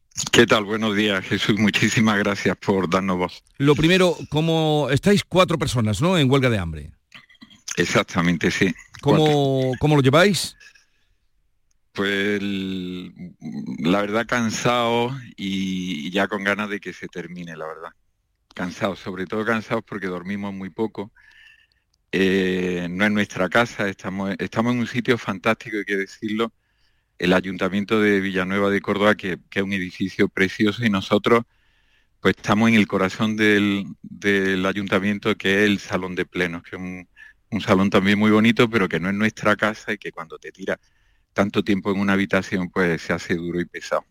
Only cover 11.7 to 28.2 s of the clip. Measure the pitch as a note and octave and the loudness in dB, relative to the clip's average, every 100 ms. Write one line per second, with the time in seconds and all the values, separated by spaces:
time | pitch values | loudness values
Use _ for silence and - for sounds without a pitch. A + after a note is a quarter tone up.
11.7 | _ _ - G2 G2 G2+ G#2 G2+ G2 F#2+ | _ _ -4 -2 0 0 -2 -4 -4 -4
12.7 | F#2+ - F2+ - - F2+ - D#2 - - | -6 -8 -10 -12 -14 -18 -14 -12 -10 -10
13.7 | - E2 G2+ G2+ A2 A2+ B2 A2+ - B2 | -4 0 0 0 -2 -2 -2 -2 -2 0
14.7 | B2 A#2 A#2 A#2+ C3+ A#2+ - G2 F#2+ F#2+ | 2 2 0 0 -4 -12 -8 -6 -4 -4
15.7 | F#2 F2+ - D2 F#2+ G2 G#2 G2 G2+ G#2 | -4 -4 -6 -4 -2 -2 -2 -2 -2 -4
16.7 | G2+ F#2 - F#2 F2+ E2+ F2+ E2+ D#2+ D#2 | -8 -10 -14 -14 -12 -12 -14 -14 -12 -12
17.7 | D#2+ E2 _ _ _ _ _ _ - F2+ | -12 -16 _ _ _ _ _ _ -10 -10
18.7 | - G#2 F2 G#2 F#2 F#2 A2 A2 A2+ - | -6 -6 -6 -10 -10 -6 -4 -2 -4 -2
19.7 | A2+ - G#2 F#2+ F2+ F2+ G2+ G2+ G2 F#2+ | -6 -6 -10 -8 -8 -8 -8 -8 -10 -12
20.7 | F#2+ A2 - G2+ _ _ - - _ _ | -6 -6 -6 -14 _ _ -20 -20 _ _
21.7 | _ _ _ - F2+ F#2+ F#2+ F#2 F#2 F2+ | _ _ _ -6 0 2 2 0 -2 -2
22.7 | F2 F2 F2+ G#2+ G#2 G2 G2 F#2 A#2 A#2 | -4 -6 -2 0 0 -2 -2 0 2 0
23.7 | - G2+ F#2+ A2 F#2+ G2 G2 F#2+ - A#2 | -2 -6 -6 -8 -4 -4 -4 -4 -2 0
24.7 | B2 A2+ B2 A#2 A#2+ - F#2+ A2+ A2 A2+ | 0 -2 -2 0 0 -2 -4 -2 -2 -4
25.7 | G#2+ G2 G2+ G2 - A2 G#2+ A#2 _ _ | -6 -4 -4 -4 -8 -6 -2 -4 _ _
26.7 | _ _ _ _ - F2+ F#2 F2+ F#2 F#2+ | _ _ _ _ -4 0 2 0 -4 -2
27.7 | G2 G2 A2 G#2 G2+ | -2 0 2 2 2